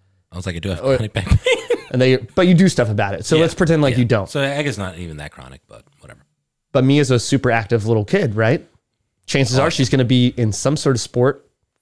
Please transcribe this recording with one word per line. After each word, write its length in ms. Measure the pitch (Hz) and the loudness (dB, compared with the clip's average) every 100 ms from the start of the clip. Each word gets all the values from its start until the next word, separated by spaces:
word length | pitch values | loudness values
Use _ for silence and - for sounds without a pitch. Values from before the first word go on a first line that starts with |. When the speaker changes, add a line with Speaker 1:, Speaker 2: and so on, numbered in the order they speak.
| _ _ _ | _ _ _
Speaker 1:
I 40 | 85 | -12
was 80 | 92 | -10
like, 100 | 85 | -8
"I 20 | |
do 120 | 98 | -6
have 100 | 85 | -4
Speaker 2:
Or 160 | 131 131 | -2 -2
Speaker 1:
chronic 160 | 107 | -2
back 140 | - - | -4 0
pain." 120 | - | 0
<laughs> 280 | 508 480 - 480 - | 0 -2 -2 -6 -4
Speaker 2:
And 80 | 127 | 0
they, 180 | 131 127 | 2 2
but 280 | 120 - 180 | 0 0 4
you 80 | |
do 140 | 175 190 | 6 4
stuff 200 | - 110 | 2 0
about 260 | 104 101 | -2 -4
it. 100 | 87 - | -4 0
So 80 | |
Speaker 1:
Yeah, 80 | 160 | 2
Speaker 2:
let's 120 | 165 | 2
pretend 280 | - 165 160 | 0 0 2
like 120 | 143 | 2
Speaker 1:
yeah. 40 | 123 | 2
Speaker 2:
you 60 | |
don't. 240 | 120 110 92 | 2 0 -2
Speaker 1:
So 120 | 147 | -6
I 220 | 135 143 | -4 -4
guess 160 | 143 104 | -6 -6
not 180 | 92 85 | -10 -10
even 180 | 85 76 | -12 -12
that 160 | 73 | -16
chronic, 280 | - 65 65 _ | -18 -20 -20 _
but 160 | 55 _ _ | -20 _ _
whatever. 220 | - - _ _ _ _ _ | -20 -20 _ _ _ _ _
Speaker 2:
But 140 | 131 | 0
Mia's 260 | 131 143 131 | 4 4 4
a 80 | 123 | 2
super 320 | - 139 123 | 0 0 0
active 340 | 113 104 117 107 | -2 0 -2 0
little 180 | 110 | 0
kid, 320 | 101 196 143 104 | 0 -2 0 0
right? 280 | 113 165 - _ _ _ _ _ - | 0 0 -4 _ _ _ _ _ -4
Chances 320 | 139 117 127 | 0 0 0
Speaker 1:
Oh, 40 | |
Speaker 2:
are 40 | 160 | 0
Speaker 1:
yeah. 40 | |
Speaker 2:
she's 180 | - 123 | 0 0
gonna 160 | 135 | 2
be 240 | 120 127 123 - | 2 2 2 0
in 160 | 113 | -2
some 240 | - 135 151 | -2 -4 -2
sort 180 | 143 | 0
of 60 | 120 | -2
sport. 480 | - 120 131 - _ _ _ _ | -2 0 0 -2 _ _ _ _